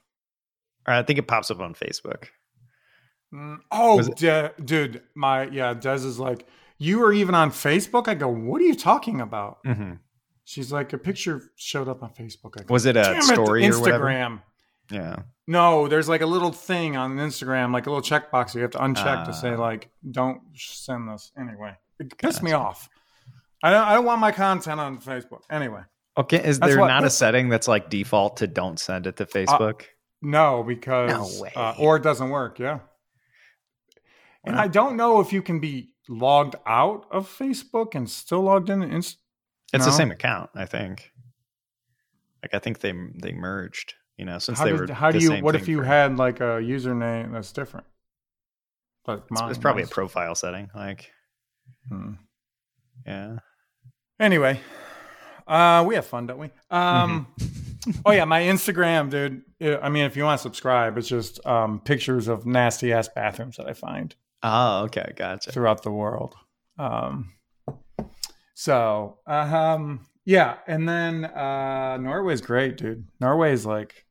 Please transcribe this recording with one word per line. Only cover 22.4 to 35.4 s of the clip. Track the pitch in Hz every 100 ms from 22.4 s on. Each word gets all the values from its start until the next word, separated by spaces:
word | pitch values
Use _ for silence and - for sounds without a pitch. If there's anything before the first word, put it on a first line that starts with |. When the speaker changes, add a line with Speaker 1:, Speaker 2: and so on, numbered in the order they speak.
Speaker 2:
me | 170
Speaker 1:
Gotcha. | 151
Speaker 2:
off. | 113 92 - _ _ _ - - _ _
I | -
don't, | 202
I | 214
don't | 214 240
want | 233
my | 220
content | 208 196 185 160 156
on | 147 131
Facebook. | 131 131 123 123 -
Anyway. | 151 135 104 95 _ _ -
Speaker 1:
Okay, | 127 165
is | - 139
Speaker 2:
That's | 135
Speaker 1:
there | 139
Speaker 2:
what | 139
Speaker 1:
not | 131
a | 147
Speaker 2:
this | 127
Speaker 1:
setting | 117 120 127
that's, | 117 -
like, | 107 -
default | 104 98 107 98 -
to | 101
don't | 82 90 82
send | - 92 90
it | -
to |
Speaker 2:
Uh, | 98
Speaker 1:
Facebook? | 104 95 147 110 107 - _ _ _
Speaker 2:
no, | 147 147 156 127
because, | 117 120 131 127 123 123 101 95
Speaker 1:
No |
way. | 98
Speaker 2:
uh, | - 113 -
or | 151 156
it |
doesn't | 151 131 131
work, | 143 120 -
yeah. | 123 151 - _ _ _ _ _ _ _ _ _ _ _ _ _ _ _
And | - 220
Speaker 1:
Wow. |
Speaker 2:
I | 208
don't | 180 262 233
know | 233 226
if | 190
you | 196